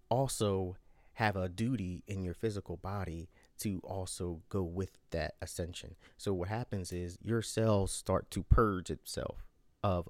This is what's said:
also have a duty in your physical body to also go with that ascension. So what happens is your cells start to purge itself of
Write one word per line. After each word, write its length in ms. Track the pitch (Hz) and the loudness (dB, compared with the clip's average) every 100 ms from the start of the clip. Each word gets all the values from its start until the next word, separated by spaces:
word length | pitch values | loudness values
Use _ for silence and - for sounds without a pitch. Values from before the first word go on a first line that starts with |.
| - | 0
also 680 | 123 135 - 107 95 92 92 - - - | 2 2 2 2 2 0 -6 -16 -20 -10
have 220 | - 110 95 | 0 2 2
a 120 | 92 | -2
duty 540 | 90 117 120 90 87 - | 0 0 0 -2 -4 -6
in 160 | 98 | -4
your 100 | 90 | -4
physical 420 | 82 107 101 - 87 | -2 -2 -2 -6 -8
body 520 | 95 101 87 82 82 - _ - | -6 -4 -4 -8 -12 -18 _ -6
to 220 | 110 92 | -4 -4
also 560 | - 95 92 - 87 82 - | -4 -6 -6 -4 -4 -6 -4
go 140 | 101 | -2
with 360 | 85 87 95 - - | -2 -2 -4 -8 -6
that 240 | 82 78 - | -2 -2 -4
ascension. 540 | 90 - 85 - 82 - - - | -8 -6 -6 -8 -12 -16 -20 -6
So 160 | 104 | -2
what 160 | 92 87 | 0 0
happens 440 | 113 123 101 87 | -2 -4 -6 -4
is 260 | 90 87 90 | -4 -6 -6
your 200 | 101 113 | 0 0
cells 500 | - 113 113 101 95 | 0 2 6 6 4
start 380 | - - 95 - | 0 2 2 0
to 100 | 98 | 2
purge 480 | - - 110 92 85 | 6 8 6 4 -2
itself 540 | 78 - - - - - _ _ _ | -6 -8 -6 -6 -8 -14 _ _ _
of 260 | 104 90 | 0 2